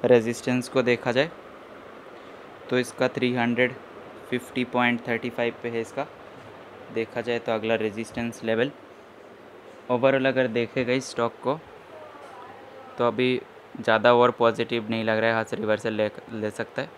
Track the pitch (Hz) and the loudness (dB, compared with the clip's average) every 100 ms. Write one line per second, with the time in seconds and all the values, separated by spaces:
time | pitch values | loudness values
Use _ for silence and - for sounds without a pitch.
0 | 117 123 113 120 - 127 120 135 120 117 | 8 6 6 -2 -2 -2 0 0 2 2
1 | 131 120 160 - - - - - - - | 2 2 0 -4 -18 -18 -18 -18 -18 -18
2 | - - - - - - - 127 123 - | -18 -18 -18 -18 -18 -18 -2 0 0 0
3 | 127 - 123 123 120 120 123 127 - - | -2 2 0 2 2 4 2 0 -14 -18
4 | - - - 123 - 127 123 123 120 117 | -18 -18 -6 -6 -4 -4 0 2 2 2
5 | 120 113 120 117 120 117 120 117 113 - | -2 -2 -2 -2 -2 -2 -6 -4 -4 -6
6 | 147 - - - - - - - - 113 | -8 -10 -20 -18 -18 -18 -18 -18 -8 -6
7 | 113 123 117 117 117 110 110 113 107 104 | -4 -4 -2 -2 0 -2 2 0 0 -4
8 | 110 - 117 117 113 113 135 - - - | -8 -4 -6 -4 -2 0 0 -4 -20 -20
9 | - - - - - - - - - 123 | -20 -20 -20 -20 -20 -20 -20 -20 -2 2
10 | 131 135 135 127 127 117 117 - 123 131 | 4 4 4 2 2 2 0 -2 0 0
11 | 131 - 117 - 123 156 - - - - | 0 -2 -2 -2 -4 -4 -8 -20 -20 -18
12 | - - - - - - - - - - | -18 -18 -18 -18 -18 -18 -18 -18 -16 0
13 | 120 110 127 127 - - - - 117 110 | 0 4 2 0 -4 -20 -18 -4 2 6
14 | 120 120 120 113 117 110 113 117 107 113 | 8 8 8 6 4 4 0 -2 0 0
15 | 110 110 113 113 110 - 110 107 117 107 | 2 2 4 2 0 -2 0 0 0 0
16 | 107 - - 113 107 - 113 - 156 | 0 -2 -10 -4 -4 -4 -6 -6 -8